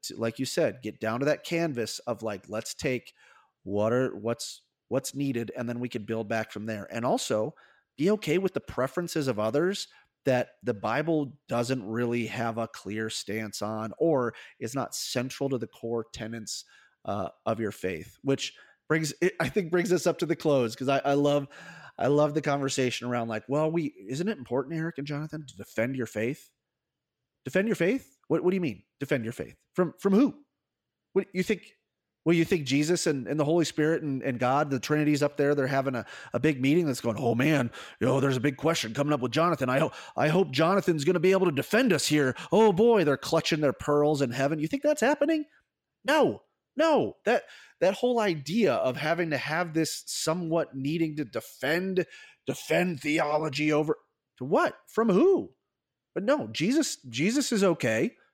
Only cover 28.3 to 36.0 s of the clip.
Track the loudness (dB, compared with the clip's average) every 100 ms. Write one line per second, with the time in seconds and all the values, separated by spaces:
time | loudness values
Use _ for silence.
28.3 | 0 2 0 -2 -6 _ -10 -4 -2 -4
29.3 | -8 -12 -12 _ -2 -2 0 2 4 4
30.3 | 0 _ _ _ _ _ _ _ -2 -2
31.3 | -4 -2 -2 -4 _ _ _ _ _ 2
32.3 | 4 4 2 2 2 2 2 2 -2 -2
33.3 | 0 2 2 2 2 2 2 -2 -4 -4
34.3 | 0 2 2 0 -2 0 0 2 2 0
35.3 | 2 2 2 2 0 0 -4